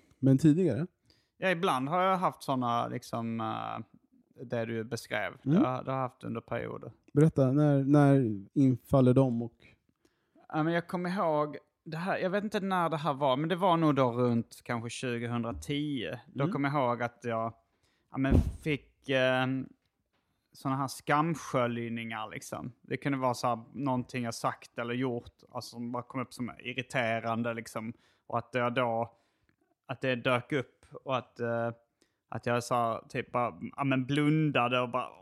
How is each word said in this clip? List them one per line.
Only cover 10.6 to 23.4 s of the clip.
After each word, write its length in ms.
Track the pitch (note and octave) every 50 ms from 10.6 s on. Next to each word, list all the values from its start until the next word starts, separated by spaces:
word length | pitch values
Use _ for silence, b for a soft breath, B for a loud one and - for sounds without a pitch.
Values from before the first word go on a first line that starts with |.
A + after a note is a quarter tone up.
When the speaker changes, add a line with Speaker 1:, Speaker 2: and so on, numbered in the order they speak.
| D3+
Speaker 2:
men 100 | D#3+ E3+
jag 160 | E3+ E3+ -
kommer 220 | - F3+ F3+ F3+
ihåg 460 | F3+ G3 G3 E3 D#3 D3 D3+ D3+ D3 - - _ _ _ _
det 120 | - D#3
här, 220 | D#3 F3 G3 E3+ A2
jag 120 | C#3 F#3
vet 140 | F3 G#3 G3+
inte 160 | G#3+ - G#3+
när 280 | F3+ F#3+ F#3+ F3+ E3+ E3
det 80 | D3+
här 180 | D#3 C#3+ E3+ C#3+
var, 220 | C3 D3 C#3 B2+
men 120 | C3 D3+ E3
det 80 | F#3+
var 200 | E3+ F3+ G3 E3+
nog 180 | E3 E3 D#3 D3
då 180 | C3 C3+ B2 A#2
runt 480 | A#2+ B2 B2 A#2+ A#2 A2+ - - - -
kanske 260 | - B2 A#2 A2+ A#2+
tjugohundratio. 1300 | - - - C3 A#2+ A#2 A#2+ A#2 A#2+ A#2+ A2+ A#2 A#2 - - - D3 C#3+ D3+ D3+ C#3+ B2+ G2+ D#2 - A#2+ -
Då 180 | - - B2 C#3
Speaker 1:
Mm. 80 | E3 G#3
Speaker 2:
kommer 160 | D3+ C#3+ C#3
jag 80 | C#3 D3+ C3+ A#2+
ihåg 120 | A#2+ A#2 A#2+
att 180 | A#2+ - _ -
jag, 300 | A#2+ A2+ A2+ A2+ A2+ A2+ _ _ _ _ _ _ _ _ _ _ _
ja, 80 | - C#3
men 160 | C3+ C3+ C#3 - - - - - -
fick, 460 | D#3+ D3+ C3 - _ _ _ _ -
eh, 380 | C3+ C3 B2+ B2+ B2+ C3 C3 B2+ C3 C3 B2+ - - _ _ _ _ _ _ _ _ _ _ _ _ _ _ _ _
såna 240 | - - C#3 C3+
här 120 | C3+ C#3+ C3
skamsköljningar, 1400 | - - - - D3 D3 D3+ E3+ E3 C#3+ - - - C#3 B2 A#2+ A#2+ A#2 A#2 A#2 A#2 A#2 A2+ A2+ A2+ A2 A2 G#2+
liksom. 420 | E2 - - - - - - B2+ A#2+ _ _
Det 140 | - C3
kunde 220 | C3 - D3 C#3 C3+
vara 160 | C3 B2+ A#2+
så 120 | -